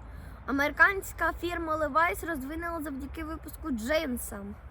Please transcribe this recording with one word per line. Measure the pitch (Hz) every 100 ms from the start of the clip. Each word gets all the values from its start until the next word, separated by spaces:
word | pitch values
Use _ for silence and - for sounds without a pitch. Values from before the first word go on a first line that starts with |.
| - - - - -
Американська | 277 294 285 349 392 - - 330
фірма | - 339 349 330 311
Levi's | 294 285 339 392 330
розвинула | 311 262 330 339 339
завдяки | 302 262 269 -
випуску | 311 320 302 - 320
джинсам. | 233 226 311 311 240 - 208 202 208 -